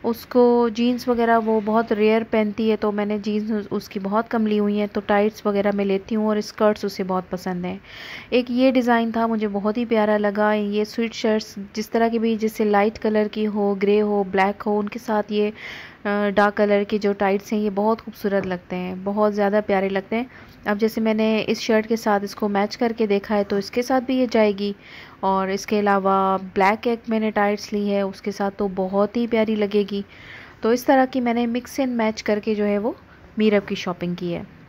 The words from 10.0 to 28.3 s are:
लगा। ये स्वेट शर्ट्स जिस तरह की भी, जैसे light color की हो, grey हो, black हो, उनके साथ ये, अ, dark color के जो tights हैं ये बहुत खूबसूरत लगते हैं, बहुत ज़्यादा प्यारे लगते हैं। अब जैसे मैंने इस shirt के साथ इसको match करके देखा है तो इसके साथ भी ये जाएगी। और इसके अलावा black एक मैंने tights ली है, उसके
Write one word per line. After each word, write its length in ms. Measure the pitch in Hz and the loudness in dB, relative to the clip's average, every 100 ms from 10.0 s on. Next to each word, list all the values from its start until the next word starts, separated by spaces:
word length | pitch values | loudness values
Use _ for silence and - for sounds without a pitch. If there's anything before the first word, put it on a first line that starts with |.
| 214 214 | 2 2
लगा। 360 | 208 202 214 | 0 2 2
ये 320 | 214 208 208 208 | 2 0 -2 -2
स्वेट 280 | - 226 | -4 -4
शर्ट्स 420 | - 226 214 214 - 196 - | -2 0 0 -2 -14 -10 -10
जिस 160 | 208 | -4
तरह 180 | 233 226 | 0 2
की 100 | 226 | 2
भी, 180 | 226 220 | 0 0
जैसे 280 | 220 - 214 | -2 0 2
light 320 | 208 208 220 | 4 2 0
color 300 | 220 214 214 | 0 2 0
की 160 | 214 | -2
हो, 320 | 214 208 202 196 | -2 0 0 0
grey 240 | 196 208 | 2 4
हो, 240 | 208 208 | 2 0
black 380 | 190 196 196 202 | 0 2 0 0
हो, 180 | 214 208 | -2 -2
उनके 200 | 208 233 | -2 -8
साथ 240 | 240 214 208 | -2 -2 0
ये, 180 | 208 208 | 0 -2
अ, 40 | 214 - - - - 214 208 208 | -4 -16 -16 -18 -8 -4 0 2
dark 240 | 196 208 | 4 2
color 300 | 208 208 202 | 4 2 2
के 140 | 202 214 | 2 0
जो 160 | 202 | 0
tights 400 | 202 196 202 - | 0 0 0 -2
हैं 60 | 214 | -2
ये 100 | 214 | -2
बहुत 320 | 190 214 226 | 0 0 0
खूबसूरत 440 | - - 208 196 190 | -6 -6 -2 -2 -2
लगते 300 | 180 - 180 | -6 -6 -8
हैं, 280 | 180 185 | -6 -6
बहुत 300 | 196 202 214 | -6 0 0
ज़्यादा 280 | 208 202 208 | 2 2 2
प्यारे 280 | 208 196 190 | 2 0 0
लगते 260 | 196 190 226 | -2 -4 -6
हैं। 160 | 254 - - - - | -6 -14 -20 -10 -6
अब 100 | 208 | -2
जैसे 240 | 220 226 | 0 0
मैंने 400 | 220 220 220 220 | 0 2 2 2
इस 180 | - 220 | 0 -4
shirt 260 | - 220 220 | 2 2 2
के 120 | 226 | -2
साथ 220 | 220 202 | 2 0
इसको 240 | 202 - 214 | -2 -4 -2
match 280 | 202 208 - | 0 -2 -2
करके 320 | 240 226 220 | -2 0 0
देखा 280 | 202 - 208 | 0 0 -2
है 80 | |
तो 140 | 202 202 | 0 -2
इसके 240 | 196 240 | -2 -4
साथ 200 | 247 262 | 0 -2
भी 160 | 247 262 | 0 0
ये 100 | 247 | 2
जाएगी। 480 | 233 214 202 202 202 - - - - | 4 2 2 -4 -6 -14 -20 -20 -6
और 260 | 190 190 190 | -2 0 0
इसके 280 | 196 - 208 | -4 -2 0
अलावा 600 | 202 196 190 190 190 190 | 2 2 4 2 2 0
black 500 | 190 202 190 220 240 | -2 2 2 2 -2
एक 120 | 233 233 | -4 -2
मैंने 220 | 220 214 | -2 0
tights 420 | 214 202 208 - | 2 0 0 -4
ली 140 | 208 202 | -4 0
है, 200 | 202 196 | 0 -2
उसके 240 | 196 214 | -4 -8